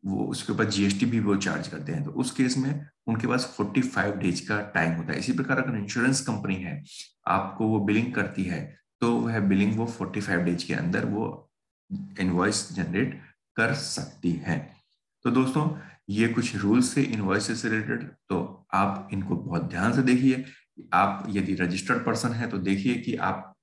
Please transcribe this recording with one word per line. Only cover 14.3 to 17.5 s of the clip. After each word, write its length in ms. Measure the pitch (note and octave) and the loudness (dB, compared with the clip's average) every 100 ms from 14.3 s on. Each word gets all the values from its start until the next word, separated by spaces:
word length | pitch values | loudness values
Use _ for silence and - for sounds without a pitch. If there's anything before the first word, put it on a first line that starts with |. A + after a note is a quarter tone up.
है। 440 | E2 - E2 - - _ _ _ _ | -2 -2 -4 -4 -18 _ _ _ _
तो 60 | B2+ | 0
दोस्तों, 500 | A#2+ C3 D3+ D3+ D3+ - - - | 2 2 2 0 -2 -12 -20 -8
ये 180 | G2+ A#2 | 0 2
कुछ 280 | A#2 - G2+ | 2 -2 0
rules 400 | G2 A2+ B2 - | 4 4 4 2
थे 60 | |
इनवॉइसेस 600 | C3+ A2+ G2 G2+ G#2 | 0 0 2 0 0